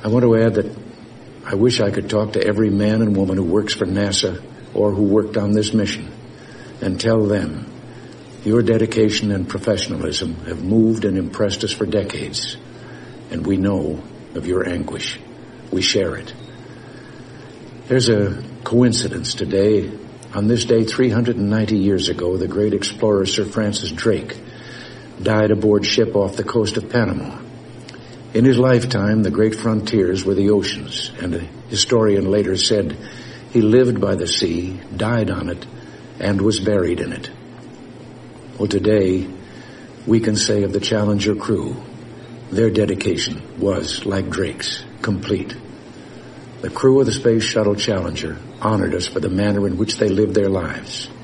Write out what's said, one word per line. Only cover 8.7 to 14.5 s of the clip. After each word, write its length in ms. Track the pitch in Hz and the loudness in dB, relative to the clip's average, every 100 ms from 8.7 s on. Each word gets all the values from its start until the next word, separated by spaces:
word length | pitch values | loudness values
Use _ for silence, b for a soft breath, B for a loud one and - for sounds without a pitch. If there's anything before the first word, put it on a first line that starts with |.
| 113 113 - 107 107 107 | 4 2 4 4 2 0
and 160 | 98 90 | 0 -2
professionalism 880 | 95 - 98 - 80 82 82 85 80 78 | -4 0 0 -2 -4 -4 -2 -4 -6 -8
have 160 | 87 | -6
moved 420 | 92 110 110 110 | 2 4 4 4
and 140 | 101 95 | 2 0
impressed 460 | 90 - 104 - | -2 0 -2 0
us 80 | 107 | -4
for 120 | - | -2
decades, 720 | 107 104 95 - - - - - B B B B B B - | 0 0 -2 -6 -6 -6 -8 -12 B B B B B B -10
and 120 | 82 | -6
we 120 | 82 95 | 0 2
know 420 | 98 92 76 80 - - - 87 | 2 2 -2 -4 -10 -16 -10 -8
of 100 | |
your 220 | 76 | -2